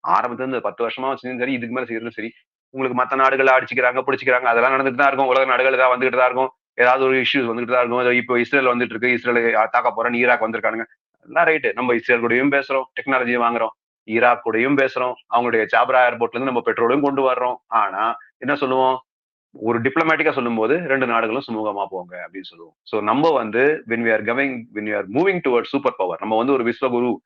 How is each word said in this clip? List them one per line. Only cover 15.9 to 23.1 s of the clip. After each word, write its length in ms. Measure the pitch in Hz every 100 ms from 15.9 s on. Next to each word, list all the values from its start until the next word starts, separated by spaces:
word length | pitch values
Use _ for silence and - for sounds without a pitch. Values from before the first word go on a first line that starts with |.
| 127
ஏர்போர்ட்ல 280 | 123 117 117
இருந்து 200 | 120 135
நம்ம 100 | 123 113
பெட்ரோலையும் 360 | 113 135 139
கொண்டு 300 | 143 135 131
வர்றோம். 240 | 123 127 120 _
ஆனா 480 | 113 101 95 113 113 - _
என்ன 180 | 127 143
சொல்லுவோம்? 460 | 135 131 131 131 _ _ _ _ _
ஒரு 300 | - 110 117
டிப்ளமேட்டிக்கா 500 | 120 160 160 151 156
சொல்லும் 240 | 139 120 113
போது, 220 | 110 160
"ரெண்டு 300 | 165 135 127
நாடுகளும் 340 | 113 113 123 135
சுமூகமா 340 | 110 107 101 95
போங்க" 380 | 92 87 90 85
அப்படின்னு 140 | 95
சொல்லுவோம். 340 | 92 85 82 _
So 180 | - 110
நம்ம 300 | 104